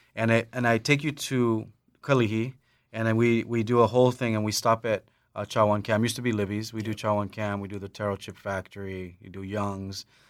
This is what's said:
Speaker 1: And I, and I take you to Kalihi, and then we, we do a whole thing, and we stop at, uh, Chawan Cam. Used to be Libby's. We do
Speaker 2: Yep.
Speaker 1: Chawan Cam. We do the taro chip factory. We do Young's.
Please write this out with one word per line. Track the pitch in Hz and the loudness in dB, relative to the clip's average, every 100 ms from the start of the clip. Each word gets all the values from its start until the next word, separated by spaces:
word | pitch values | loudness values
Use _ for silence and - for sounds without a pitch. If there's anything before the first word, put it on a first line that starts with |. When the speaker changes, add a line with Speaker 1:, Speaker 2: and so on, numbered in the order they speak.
| _ | _
Speaker 1:
And | - 113 | -2 2
I, | 113 - | 2 0
and | 127 120 | -2 2
I | 113 | 2
take | 117 143 | 2 0
you | 151 | 0
to | 151 - 131 120 110 110 - _ _ | -6 -4 0 2 0 -4 -16 _ _
Kalihi, | - 135 110 110 123 - _ _ _ | 2 4 4 0 -4 -8 _ _ _
and | 110 113 | -4 0
then | 113 | 4
we, | 120 117 | 4 4
we | 113 117 | 0 -2
do | 107 120 | 2 4
a | 120 | 4
whole | 123 127 | 6 4
thing, | 123 120 110 | 4 -2 0
and | |
we | 107 | -2
stop | 104 117 113 113 | 0 2 0 0
at, | 104 _ _ _ - | -4 _ _ _ -12
uh, | |
Chawan | 104 - 107 104 | -4 2 4 2
Cam. | 104 107 | 2 2
Used | 117 117 | 2 0
to | |
be | 120 | -2
Libby's. | 110 101 104 110 | -2 -2 -4 -6
We | 110 | -8
do | 107 | -6
Speaker 2:
Yep. | 104 | -4
Speaker 1:
Chawan | 107 104 101 | -2 -2 -2
Cam. | 104 104 101 | -6 -4 -4
We | 98 | -6
do | 101 | -10
the | 98 | -12
taro | - 104 98 | -6 -4 -4
chip | - 92 | -8 -12
factory. | 104 98 90 101 98 95 92 90 | -6 -6 -8 -12 -10 -8 -10 -14
We | 98 | -16
do | 92 | -12
Young's. | 98 104 101 95 98 98 - _ | -8 -4 -4 -6 -10 -12 -14 _